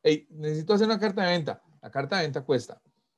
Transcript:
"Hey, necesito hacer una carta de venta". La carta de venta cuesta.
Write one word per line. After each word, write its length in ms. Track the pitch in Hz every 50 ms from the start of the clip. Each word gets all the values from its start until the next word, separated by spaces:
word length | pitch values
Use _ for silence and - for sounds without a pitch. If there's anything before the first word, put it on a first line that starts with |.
"Hey, 260 | - 156 156 151 - _
necesito 420 | 160 156 151 151 156 156 156 190 208
hacer 140 | 196 220
una 120 | 220 220 190
carta 240 | 214 208 190 214 185
de 80 | 175
venta". 300 | 175 170 147 - - - _ _ _ _
La 100 | - -
carta 260 | - 139 139 143 202
de 60 | 190 156
venta 200 | 147 135 147 135
cuesta. 380 | - 135 117 - - - _ _ _ _ _ _ _ _